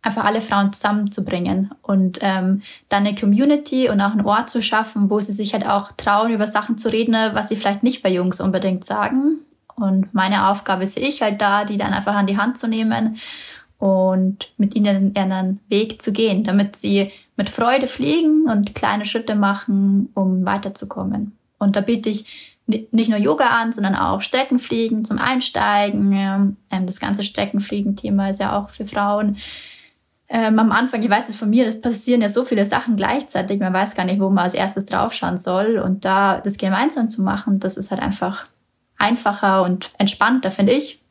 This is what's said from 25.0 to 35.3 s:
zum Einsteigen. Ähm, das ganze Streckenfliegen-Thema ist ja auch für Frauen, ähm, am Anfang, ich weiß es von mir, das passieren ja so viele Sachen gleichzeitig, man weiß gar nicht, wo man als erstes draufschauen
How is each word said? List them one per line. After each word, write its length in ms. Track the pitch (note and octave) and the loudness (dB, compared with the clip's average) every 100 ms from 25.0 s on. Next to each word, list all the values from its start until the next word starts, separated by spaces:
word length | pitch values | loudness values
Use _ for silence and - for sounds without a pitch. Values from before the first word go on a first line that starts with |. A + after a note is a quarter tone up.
| A3 | -2
zum 140 | G#3 | -2
Einsteigen. 920 | B3 C4 B3 - G#3 G#3 G#3 G3+ G3+ G3 G3 G3 G3 G3+ _ | 0 0 -2 0 0 2 0 0 0 2 0 0 0 -2 _
Ähm, 160 | F#3 F#3 | -4 -2
das 140 | - | -2
ganze 240 | - G3+ | -2 -2
Streckenfliegen-Thema 1040 | G3+ - G3+ G3+ G3+ G#3 G3+ G3+ G#3 G3 G3 | -4 -4 -2 -2 -4 -4 -2 -4 0 0 0
ist 120 | F#3+ | -2
ja 180 | F#3+ G3+ | -2 -4
auch 100 | G3+ | -6
für 160 | - G#3 | -10 -8
Frauen, 520 | - G3+ G#3 G#3+ G3+ - - - - - _ _ _ _ | -2 -2 0 0 -2 -8 -16 -20 -20 -20 _ _ _ _
ähm, 320 | A#3 A3 A3 | -2 2 4
am 140 | A3 | 4
Anfang, 280 | G3 B3+ A#3 | 2 0 -2
ich 80 | G#3+ | 0
weiß 200 | G#3 A#3+ | 0 0
es 80 | A3 | -4
von 120 | G#3+ | 2
mir, 160 | A3+ A#3 | 2 2
das 160 | A3 | 0
passieren 400 | B3 A3+ - A#3+ | -2 0 2 2
ja 80 | G#3 | 4
so 160 | A3 B3+ | 0 0
viele 200 | A3 G3+ | 0 2
Sachen 320 | - A#3+ G#3 | 0 0 0
gleichzeitig, 600 | G3+ B3+ C#4+ - F#3 G3+ | 0 -2 -2 -4 -2 -2
man 140 | F#3 | 0
weiß 220 | F#3 G3+ - | 0 0 -2
gar 100 | F#3 | -2
nicht, 140 | G3 | 0
wo 100 | F#3+ | 2
man 140 | F#3+ | 2
als 100 | F3+ | 2
erstes 320 | F3+ G3 G3+ - | 0 -2 -2 -4
draufschauen 540 | G3 A3+ - F3 | -2 -2 -2 -4